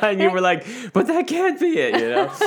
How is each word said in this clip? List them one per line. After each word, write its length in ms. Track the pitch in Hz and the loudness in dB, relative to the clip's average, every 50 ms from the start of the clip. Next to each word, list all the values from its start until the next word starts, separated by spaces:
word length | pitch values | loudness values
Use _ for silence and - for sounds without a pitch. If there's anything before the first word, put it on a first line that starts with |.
And 180 | 220 214 202 190 | 0 0 0 2
you 100 | 190 190 | 2 2
were 100 | 180 185 | 2 2
like, 240 | 185 180 175 170 - 196 240 254 247 196 - | 2 2 2 0 -2 -8 -14 -14 -14 -2 0
"But 120 | 202 185 - | 0 2 2
that 200 | 320 349 - - | 2 0 0 0
can't 320 | 302 339 370 381 302 - | -2 0 0 0 0 0
be 180 | 320 349 320 165 | -2 0 0 0
it," 220 | 131 120 - - | 0 0 0 0
you 80 | 113 117 | 0 0
know? 220 | 120 381 381 - - - 427 | 0 0 -2 -2 -2 -4 -4